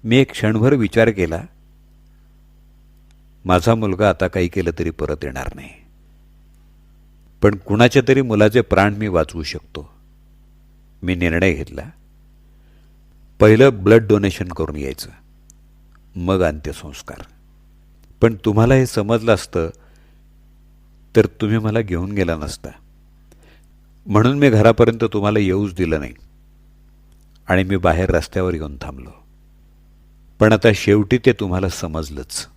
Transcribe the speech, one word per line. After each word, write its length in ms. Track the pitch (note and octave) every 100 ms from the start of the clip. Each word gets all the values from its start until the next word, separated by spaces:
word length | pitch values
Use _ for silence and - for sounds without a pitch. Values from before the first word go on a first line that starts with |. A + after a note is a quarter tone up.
मी 140 | A2 B2
एक 140 | C3
क्षणभर 420 | - G#2+ A2 B2
विचार 360 | C#3 G#2 A2+ A2+
केला, 340 | G2 E2 E2 - _ _ _ _ _ _ _ _ _ _ _ _ _ _ _ _ _ _ _ F#2
माझा 300 | F2+ A#2 A2+
मुलगा 340 | G#2+ F#2 G#2
आता 180 | F2 F#2
काही 200 | F#2+ F2
केलं 240 | G2 E2+ D#2+
तरी 100 | E2
परत 280 | - D2 D2+
येणार 320 | C#2+ C2 - C#2
नाही, 140 | C2+ - _ _ _ _ _ _ _ _ _ _ _ _ _ _ _ _
पण 140 | G#2 G2+
कुणाच्या 460 | - G#2 A#2+ C#3 B2
तरी 140 | C3+
मुलाचे 400 | B2+ G#2+ G#2+ A#2+
प्राण 320 | A2 F#2+ G2+
मी 140 | G2+ G#2+
वाचवू 360 | F2 D#2 E2+
शकतो. 500 | D#2 D#2 - - C#2+ _ _ _ _ _ _ _ _ _ _ _
मी 120 | F2+ F2
निर्णय 380 | F2 E2 F#2
घेतला, 360 | D2 C#2+ C#2 D#3 _ _ _ _ _ _ _ _ _ _ _ _ _ _ _
पहिलं 440 | G#2+ A2 C3+ A2
ब्लड 240 | F#2+ A2+ G#2
डोनेशन 400 | G#2 G2 - F#2
करून 280 | E2+ D#2 D2
यायचं, 340 | C2+ - - - _ _ _ _ _ _ _ _ _ F2
मग 260 | F2 F#2+
अंत्यसंस्कार. 800 | E2+ D2+ D2 C#2 D2+ C#2+ - - - _ _ _ _ _ _ _ _ -
पण 140 | A#2 G#2+ A2
तुम्हाला 280 | G#2 A2+
हे 120 | C3 B2+
समजलं 480 | - G#2 A2+ A#2
असतं 360 | G2+ - F2+ E2 - _ _ _ _ _ _ _ _ _ _ _ _ _ A2+
तर 100 | G#2+
तुम्ही 320 | - G#2+ A2
मला 240 | G#2+ A2
घेऊन 300 | G#2 F2 F#2+
गेला 240 | G2+ F2 D#2+
नसता, 340 | D2 - D2 - _ _ _ _ _ _ _ _ _ _ _ _ -
म्हणून 320 | G#2 A#2+ C#3+
मी 120 | C#3+
घरापर्यंत 540 | G#2+ G#2+ A2+ A#2 A2+ A2+
तुम्हाला 260 | G#2+ G2+ G#2+
येऊच 360 | F#2+ F#2+ G#2 F2+
दिलं 240 | F2 D#2+
नाही 140 | C2+ - - _ _ _ _ _ _ _ _ _ _ _ -
आणि 160 | F#2
मी 140 | F#2 F#2+
बाहेर 320 | F2 E2 F#2
रस्त्यावर 440 | E2+ - F#2 F#2
येऊन 240 | E2+ D2+ C2+
थांबलो. 280 | - C2 D2+ - _ _ _ _ _ _ _ _ _ _ _ _
पण 140 | G#2+
आता 140 | G#2+ A#2 G2+
शेवटी 420 | - G#2 G2+ B2+
ते 160 | -
तुम्हाला 360 | A#2 G2 F2+ F#2
समजलंच. 760 | - F2 D#2 D2+ C#2+ - - -